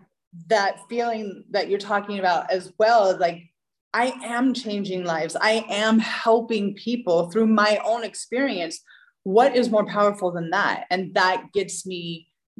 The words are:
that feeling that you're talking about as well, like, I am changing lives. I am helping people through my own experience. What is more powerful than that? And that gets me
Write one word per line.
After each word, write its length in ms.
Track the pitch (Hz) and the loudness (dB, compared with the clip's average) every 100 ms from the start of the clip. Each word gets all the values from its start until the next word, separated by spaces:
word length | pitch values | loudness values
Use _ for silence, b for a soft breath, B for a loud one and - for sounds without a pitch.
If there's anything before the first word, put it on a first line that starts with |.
| _ _ _ 170 165 | _ _ _ -20 0
that 400 | 247 294 - - | 2 2 -4 -6
feeling 580 | 233 233 220 202 180 - | -4 -2 -4 -8 -12 -4
that 180 | 196 175 | -4 -2
you're 120 | 202 | -4
talking 400 | 208 202 202 202 | -2 -4 -2 -2
about 320 | 185 165 - | 0 0 0
as 200 | 185 180 - | -4 -4 0
well, 400 | 220 233 190 170 | 4 6 4 2
like, 240 | 170 170 - _ _ _ _ 226 | 0 -2 -14 _ _ _ _ -2
I 180 | 254 254 226 | -2 -2 -6
am 280 | 240 262 | 0 0
changing 520 | 226 220 202 180 185 175 | 0 -4 -6 -4 -4 -4
lives. 320 | 160 165 - | -4 -4 0
I 260 | 214 220 220 | 0 0 -2
am 300 | 202 220 220 | -2 4 4
helping 760 | - - 233 233 233 220 196 | 2 0 2 2 2 -2 -2
people 580 | - - - 175 170 170 | -6 -6 -4 0 0 2
through 160 | 220 220 | 2 4
my 320 | 214 214 208 208 | 4 4 2 0
own 180 | 233 | -2
experience. 800 | 214 - - 240 269 190 165 - b b b _ | -4 -10 -6 -4 -2 -4 -6 -10 b b b _
What 320 | 190 208 277 254 | 2 4 6 4
is 140 | 226 | 2
more 160 | 214 196 | 0 0
powerful 480 | 208 208 202 180 | 2 2 2 -4
than 160 | 175 165 | -4 -2
that? 360 | 190 151 92 - | 0 0 -2 -4
And 220 | 185 190 | -4 -2
that 400 | 196 185 185 - | 2 2 0 -4
gets 320 | 202 190 - 185 | -4 -4 -8 -10
me 420 | 180 170 165 - _ _ | -10 -8 -10 -14 _ _